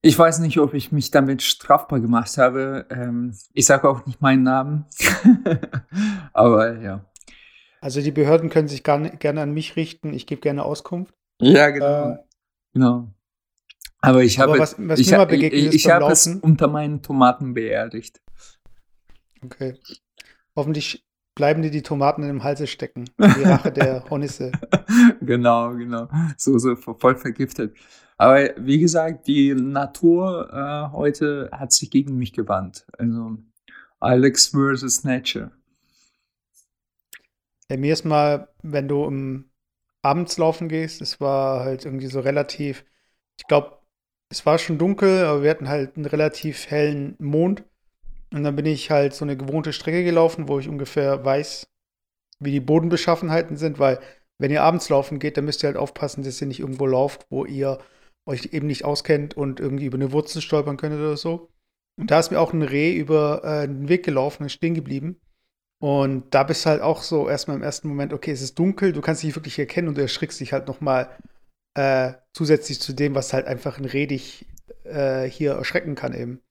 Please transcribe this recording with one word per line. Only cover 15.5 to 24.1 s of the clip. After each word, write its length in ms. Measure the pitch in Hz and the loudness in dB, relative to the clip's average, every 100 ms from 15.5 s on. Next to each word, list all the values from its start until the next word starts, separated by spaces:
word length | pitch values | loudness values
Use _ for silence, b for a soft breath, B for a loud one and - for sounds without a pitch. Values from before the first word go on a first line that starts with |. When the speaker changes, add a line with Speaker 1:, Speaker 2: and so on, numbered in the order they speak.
| 143 | 2
Speaker 1:
ich, 80 | 151 | 4
Speaker 2:
ist 60 | 156 | 4
Speaker 1:
ich 80 | - | 6
Speaker 2:
beim 160 | 170 | 6
Speaker 1:
habe 100 | 147 | 6
es 120 | 156 170 | 4 2
Speaker 2:
Laufen 120 | 185 | 2
Speaker 1:
unter 260 | 160 156 147 | 4 4 4
meinen 340 | 151 147 147 | 0 -4 -6
Tomaten 520 | - 135 127 127 135 120 | -4 4 4 4 -6 -6
beerdigt. 680 | 110 110 113 110 - _ - - b b - - _ _ _ - _ _ | -4 -4 -6 -10 -14 _ -20 -20 b b -20 -20 _ _ _ -20 _ _
Speaker 2:
Okay. 300 | 127 - 131 131 - - _ _ b b b - | -20 -10 -10 -10 -20 -20 _ _ b b b -6
Hoffentlich 500 | 143 151 - - _ _ _ - | -2 -4 -4 -10 _ _ _ 0
bleiben 260 | 143 156 | 2 2
dir 100 | 156 | -2
die 100 | 147 | -4
Tomaten 400 | 139 143 139 151 | -4 0 0 0
in 60 | 143 | -4
dem 160 | 139 | -4
Halse 240 | 139 147 147 | -4 -4 -6
stecken. 380 | - 139 - 123 - | -8 -12 -10 -14 6
Die 260 | 208 - | 6 6
Rache 280 | 190 139 - | 4 4 2
der 320 | - 135 131 | 0 0 0
Speaker 1:
<laughs> 40 | |
Speaker 2:
Hornisse. 420 | - | -6